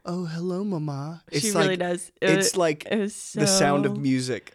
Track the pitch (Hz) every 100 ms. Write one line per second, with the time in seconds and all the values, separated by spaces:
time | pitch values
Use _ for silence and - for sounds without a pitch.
0 | - 175 175 165 180 180 208 175 151 139
1 | 147 165 - 147 214 190 190 180 175 175
2 | - - 190 190 190 190 165 151 - 214
3 | 202 - - - 151 190 143 143 139 135
4 | 139 131 127 110 -